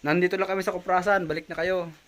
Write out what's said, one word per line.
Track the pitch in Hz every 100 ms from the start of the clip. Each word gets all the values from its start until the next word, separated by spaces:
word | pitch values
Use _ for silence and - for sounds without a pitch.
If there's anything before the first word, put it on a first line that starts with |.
Nandito | 147 160 180 185
lang | 190
kami | 190
sa | 190
Kuprasan, | 180 180 185 180 196 170
balik | 156 -
na |
kayo. | 160 170 185 170 156